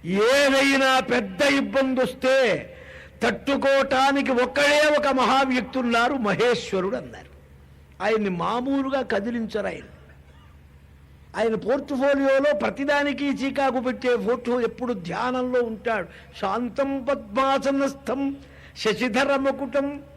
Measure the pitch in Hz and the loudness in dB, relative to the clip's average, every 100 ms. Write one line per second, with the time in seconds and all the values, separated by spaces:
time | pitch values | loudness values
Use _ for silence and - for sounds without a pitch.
0 | 165 190 220 277 285 269 277 269 262 262 | -2 2 4 4 4 4 4 4 4 2
1 | 262 240 202 190 285 277 214 233 269 254 | 2 -2 -2 0 2 2 0 0 0 0
2 | 254 254 254 269 247 160 113 - - - | -2 0 2 4 2 0 -6 -18 -20 -20
3 | - - 233 - - 277 269 277 269 262 | -20 -4 -2 -2 -2 0 2 2 2 2
4 | 269 277 247 240 247 269 285 294 302 294 | 2 2 0 0 0 2 4 4 4 4
5 | 277 262 226 269 269 254 254 262 240 233 | 2 2 2 2 2 0 -2 -4 0 2
6 | 240 277 208 170 233 240 - 190 185 - | 2 0 -2 2 2 0 -2 -2 -2 -4
7 | 131 - - - - - - - - - | -10 -16 -20 -20 -20 -20 -20 -20 -20 -6
8 | 196 220 202 175 170 226 254 277 269 269 | 0 0 0 -2 -2 -2 0 -2 0 -2
9 | 254 202 208 233 220 214 196 165 - - | -2 -2 -2 -6 -4 -6 -6 -8 -14 -20
10 | - - - - - - - - - - | -20 -20 -20 -20 -20 -20 -20 -20 -20 -20
11 | - - - - 226 214 170 277 - 269 | -20 -20 -14 -2 0 0 0 -2 -2 0
12 | 269 277 269 269 294 285 220 214 277 285 | 2 2 4 4 4 2 -2 -2 0 2
13 | 285 277 285 214 269 277 269 254 247 214 | 0 -2 -2 -2 -2 0 0 0 -2 -2
14 | 254 240 196 247 240 254 226 - 240 220 | 0 0 0 -2 0 -2 -2 -4 -6 -6
15 | 170 196 247 254 254 247 233 220 233 220 | -6 -4 -2 -2 0 0 -2 -4 -4 -4
16 | 175 - - - 196 208 247 196 277 277 | -4 -14 -20 -6 -4 -2 -4 -2 -2 -2
17 | 240 277 214 208 269 269 277 277 277 277 | -2 -4 -4 0 2 2 0 0 -2 -4
18 | - 262 277 277 - - - - 220 208 | -6 -4 -4 -6 -14 -20 -20 -4 -2 0
19 | 247 220 277 277 269 269 277 285 277 285 | 0 0 2 2 0 -2 -4 -2 -4 -8
20 | - | -16